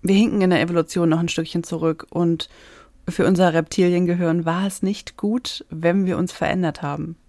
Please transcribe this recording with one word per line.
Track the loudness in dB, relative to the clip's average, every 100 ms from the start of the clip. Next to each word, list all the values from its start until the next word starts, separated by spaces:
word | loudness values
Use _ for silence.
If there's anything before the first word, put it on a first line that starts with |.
Wir | 4
hinken | 4 4 2
in | 2
der | 2
Evolution | 2 0 0 0 2
noch | 2
ein | 0
Stückchen | -4 -4 -6
zurück | -6 -4 -2 -4 -6
und | -2 0 0 -6 -16 -20 -20 -20 _ -10
für | 0 2
unser | 4 4
Reptiliengehirn | 2 0 2 2 4 0 0 0 0
war | 0 -2
es | -2 -2
nicht | -4 -4 -10 -6
gut, | -4 -4 -6 -12 -12
wenn | -2 0 2 0
wir | -2
uns | -4
verändert | -2 -2 0 -2 -4
haben | -8 -6 -8 -12